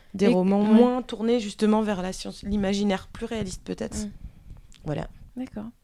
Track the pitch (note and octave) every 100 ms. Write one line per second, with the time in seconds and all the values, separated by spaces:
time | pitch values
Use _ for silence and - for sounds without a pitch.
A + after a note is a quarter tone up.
0 | - F#3 G3+ F#3 F#3 G3+ G#3 A3 B3 B3
1 | B3 G#3 A3+ B3 G#3 - G#3+ G#3+ G#3+ F#3
2 | F#3 - G3 - G3+ G#3 G3 G3+ G3+ F#3+
3 | - - A3+ A3+ G3 E3+ - F#3 A3 G#3+
4 | G#3 - - - - - - - D#3 C#3+
5 | - - - B3 C4 G#3+ A3+ -